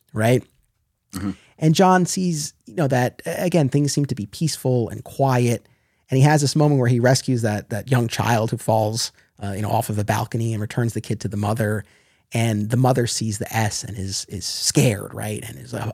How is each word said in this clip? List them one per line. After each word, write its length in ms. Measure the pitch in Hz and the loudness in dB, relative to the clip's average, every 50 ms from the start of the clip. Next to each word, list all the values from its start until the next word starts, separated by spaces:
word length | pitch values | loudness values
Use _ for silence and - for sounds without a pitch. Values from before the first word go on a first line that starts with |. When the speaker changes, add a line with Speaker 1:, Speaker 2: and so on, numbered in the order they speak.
| _ _ - | _ _ -4
Speaker 1:
right? 300 | 107 110 117 127 120 - - _ _ _ _ _ _ _ _ _ _ _ _ - | 0 2 4 4 2 0 -4 _ _ _ _ _ _ _ _ _ _ _ _ -12
Speaker 2:
Mm-hmm. 180 | - 101 101 95 - _ _ _ - | -8 -6 -6 -8 -8 _ _ _ 0
Speaker 1:
And 160 | 156 160 165 | 2 2 4
John 320 | - 196 185 185 185 180 | 6 6 6 6 4 2
sees, 480 | 170 - 190 185 175 165 151 151 - - _ _ | 0 -2 -2 -2 -2 -2 -4 -6 -8 -12 _ _
you 100 | - 202 | 0 2
know, 120 | 185 156 131 | 2 4 4
that, 340 | 135 123 123 120 - - - | 2 2 0 0 -2 -6 -8
a-, 180 | - 170 - 180 | -8 -6 -4 0
again, 260 | 180 160 175 143 127 | 2 4 4 4 4
things 240 | - 147 147 139 - | 4 2 2 2 2
seem 120 | 147 143 | 0 0
to 100 | 135 - | 0 -2
be 100 | - 101 | -4 -8
peaceful 640 | - - - 165 147 - - - 131 127 123 113 - | -8 -6 -2 -2 -2 -2 -2 -2 0 2 2 0 -2
and 140 | 101 110 - | -4 -10 -14
quiet. 640 | - - - 139 135 127 123 123 120 120 104 - _ _ _ _ _ _ _ _ - | -8 -4 0 2 2 4 4 4 2 2 0 -4 _ _ _ _ _ _ _ _ 0
And 80 | 143 135 | 2 4
he 60 | 139 | 6
has 180 | 147 156 151 | 6 6 4
this 140 | 143 127 - | 2 2 2
moment 240 | 151 147 147 147 135 | 4 4 4 4 4
where 100 | 123 117 | 2 2
he 100 | 127 120 | 2 4
rescues 440 | 117 123 135 - - - 131 117 113 | 4 4 4 2 2 0 -2 0 0
that, 260 | 110 104 - - - | 0 -2 -4 -4 -6
that 200 | - 101 - - | -8 -8 -4 0
young 180 | 131 123 117 117 | 0 0 0 0
child 440 | - - 123 110 120 110 110 113 | -2 -2 0 0 2 2 0 0
who 60 | - 104 | -2 -4
falls, 540 | - - 110 110 110 107 110 117 - - - _ _ _ _ - | -2 0 0 2 0 0 -2 -4 -6 -6 -8 _ _ _ _ -12
uh, 120 | 104 101 98 | -10 -8 -6
you 80 | 95 | -6
know, 100 | 107 101 | -4 -2
off 180 | 117 113 113 - | -2 -2 -2 -2
of 80 | 107 107 | -2 -2
a 60 | 101 | 0
balcony 500 | 95 104 107 113 - - 117 113 113 113 | 0 0 0 -2 -2 -4 -4 -2 -2 -2
and 80 | 104 | -4
returns 320 | 110 - - - 117 117 - | -4 -4 -2 -2 -2 -2 -2
the 80 | 113 | -4
kid 200 | - - 110 104 | -4 -4 -6 -4
to 60 | - 98 | -6 -6
the 100 | 101 101 | -4 -2
mother. 480 | 101 104 110 113 110 104 107 104 - _ _ _ _ _ _ _ _ _ - | -2 -2 0 0 0 -2 -2 -4 -6 _ _ _ _ _ _ _ _ _ -2
And 360 | 117 113 117 107 104 104 107 | 0 0 0 0 0 -2 0
the 80 | 120 123 | 0 2
mother 300 | 131 123 131 135 120 113 | 4 4 4 2 0 -2
sees 320 | - - 113 110 101 - | -2 -4 -4 -4 -4 -6
the 140 | - - - | -6 -6 -2
S 300 | 113 110 104 - - - | -2 -2 -2 -2 -6 -8
and 140 | - 104 110 | -10 -8 -8
is, 280 | 95 98 95 - - - | -8 -6 -6 -8 -8 -8
is 160 | - 95 - | -10 -10 -8
scared, 680 | - - - - - - 151 135 127 104 101 101 - - | -8 -8 -6 -4 -2 2 2 2 2 2 -2 -6 -10 -10
right? 300 | 101 104 107 107 - - - | -10 -8 -8 -8 -8 -10 -12
And 100 | 120 131 | -16 -16
is, 140 | 123 - - | -14 -12 -10
uh, 180 | 110 104 110 | -8 -8 -6